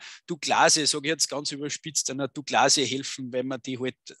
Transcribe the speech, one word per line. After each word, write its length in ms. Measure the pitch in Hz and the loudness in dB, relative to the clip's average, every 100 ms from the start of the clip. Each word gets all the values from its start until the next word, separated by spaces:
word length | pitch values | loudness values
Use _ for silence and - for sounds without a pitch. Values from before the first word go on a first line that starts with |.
| - - - | -8 -18 -12
Douglasie, 600 | 175 131 110 160 156 135 | -8 0 6 6 6 2
sag 180 | 151 | -2
ich 40 | 143 | -2
jetzt 200 | 156 - | -2 -2
ganz 240 | 135 147 | -2 -6
überspitzt, 580 | 143 147 - 156 143 - | -6 -6 -8 -6 -4 -4
einer 160 | 135 139 | -4 -6
Douglasie 580 | 151 135 117 131 151 | -6 0 4 6 4
helfen, 480 | 123 135 135 - 127 | 2 -2 -6 -8 -6
wenn 140 | 127 131 | -4 -4
man 160 | 127 | -6
die 160 | 135 123 | -6 -4
halt, 180 | 127 - - - | -6 -6 -20 -18